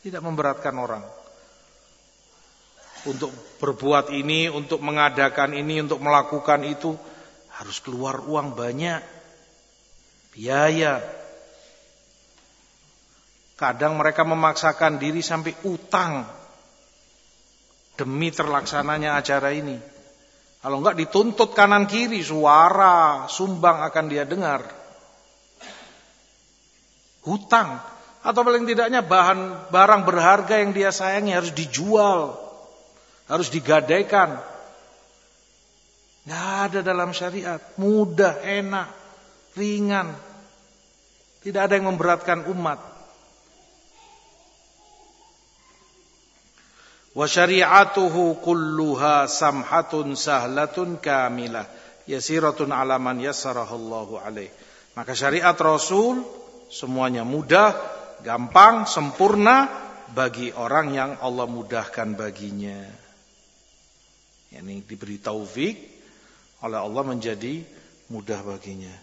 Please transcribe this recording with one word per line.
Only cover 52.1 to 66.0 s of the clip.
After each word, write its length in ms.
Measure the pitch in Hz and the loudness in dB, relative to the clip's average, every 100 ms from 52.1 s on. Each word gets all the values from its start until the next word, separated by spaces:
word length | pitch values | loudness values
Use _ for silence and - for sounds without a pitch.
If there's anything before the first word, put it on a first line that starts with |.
| 135 120 160 156 147 139 | -8 -4 0 0 0 -4
ala 280 | 135 131 131 | -2 0 0
man 160 | 127 127 | -2 -4
yassarahallahu 1000 | 135 139 135 120 107 117 113 113 107 107 | -6 -6 -6 -6 -8 -10 -10 -10 -10 -12
alaih. 280 | 101 107 95 - - - _ | -12 -12 -14 -18 -20 -20 _
Maka 200 | - 117 | -16 -10
syariat 400 | 127 139 160 175 | -2 0 4 2
Rasul 680 | 165 156 156 - 190 233 254 247 - - - - | 4 4 2 2 0 2 0 -6 -16 -20 -20 -20
semuanya 560 | - 131 131 127 123 117 | -14 -8 -2 -2 -2 -4
mudah, 480 | 143 127 175 208 - - - - - | -6 4 6 6 2 -10 -14 -16 -16
gampang, 640 | 117 117 120 185 208 226 202 | -6 -6 2 8 10 8 -2
sempurna 800 | - 147 - 190 208 208 262 269 - - - - | -4 -4 2 4 6 6 6 4 -4 -16 -20 -10
bagi 440 | 120 131 120 123 | -2 -2 -2 -10
orang 400 | 117 117 143 151 | -8 -2 0 0
yang 160 | 139 135 131 | -4 -6 -6
Allah 280 | 127 123 120 | -8 -6 -6
mudahkan 680 | 117 107 117 107 - 110 | -8 -8 -8 -8 -8 -8
baginya. 640 | 104 107 101 104 101 101 101 98 101 _ _ _ _ _ _ _ _ _ _ _ _ _ _ _ | -8 -10 -10 -12 -10 -12 -14 -18 -20 _ _ _ _ _ _ _ _ _ _ _ _ _ _ _
Yani 320 | 65 92 98 | -20 -18 -18
diberi 360 | 101 104 98 101 | -16 -18 -14 -12
taufik 560 | 110 107 101 120 170 214 - - | -8 -8 -10 -6 -6 -6 -18 -20